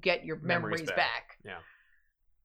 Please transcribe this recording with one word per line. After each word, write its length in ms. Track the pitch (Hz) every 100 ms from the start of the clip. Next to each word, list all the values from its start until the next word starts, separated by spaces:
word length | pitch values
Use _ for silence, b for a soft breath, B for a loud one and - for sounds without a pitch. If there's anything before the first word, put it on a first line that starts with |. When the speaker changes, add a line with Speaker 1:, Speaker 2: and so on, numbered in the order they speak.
Speaker 1:
get 220 | 180 175
your 120 | 160 156
Speaker 2:
Memories 440 | 151 175 107 165
Speaker 1:
memories 80 | 160
Speaker 2:
back. 60 | 180
Speaker 1:
back." 420 | 143 113 - -
Speaker 2:
Yeah. 140 | 104 87 b b b b b _ _ _